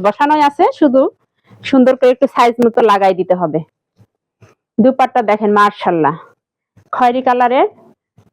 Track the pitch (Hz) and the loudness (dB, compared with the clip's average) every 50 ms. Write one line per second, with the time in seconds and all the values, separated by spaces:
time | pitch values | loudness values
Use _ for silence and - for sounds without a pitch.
0 | 185 208 208 - 294 285 302 302 294 285 285 - 359 494 539 - 320 294 247 262 | -2 -4 -2 -2 -2 0 0 0 0 0 0 0 -2 0 0 0 0 0 2 2
1 | 277 381 - _ _ _ _ _ _ _ - - - - - 269 247 254 254 254 | 0 0 -4 _ _ _ _ _ _ _ -20 -18 -10 -2 0 2 2 2 2 2
2 | - 247 254 - - 247 - - 247 240 240 240 240 233 220 - 233 220 202 202 | 2 0 0 2 -2 -2 0 0 0 0 0 0 -2 -2 0 0 2 2 2 2
3 | 196 190 190 175 185 185 180 180 180 160 143 160 160 _ _ _ _ _ _ _ | 2 0 0 -2 -2 -2 -2 -2 -2 -4 -4 -6 -8 _ _ _ _ _ _ _
4 | _ _ _ _ _ _ _ _ _ _ _ _ _ _ _ - 214 254 262 262 | _ _ _ _ _ _ _ _ _ _ _ _ _ _ _ 0 0 0 2 0
5 | 262 254 - 247 226 202 208 214 220 208 208 208 202 - 190 - - 190 175 165 | -2 -2 -2 -4 -2 -2 -2 -2 -2 0 2 2 2 0 -2 -4 -6 -4 -2 0
6 | 151 139 160 165 - - _ _ _ _ _ _ _ _ _ _ _ - - - | -2 -2 -4 -6 -12 -20 _ _ _ _ _ _ _ _ _ _ _ -10 -4 -2
7 | 254 247 240 262 254 254 247 247 247 240 247 277 349 427 - _ _ _ _ _ | -2 0 0 -2 -2 -2 0 0 0 0 0 0 -2 -2 -4 _ _ _ _ _
8 | _ _ _ _ _ _ | _ _ _ _ _ _